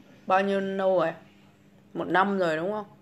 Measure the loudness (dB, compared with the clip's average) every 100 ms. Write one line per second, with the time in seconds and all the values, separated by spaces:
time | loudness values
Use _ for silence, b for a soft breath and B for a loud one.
0 | -20 -12 0 2 2 -2 -2 -2 0 2
1 | 0 -4 -18 -20 -20 _ _ _ _ -8
2 | 0 2 2 0 0 0 -4 -6 -10 -18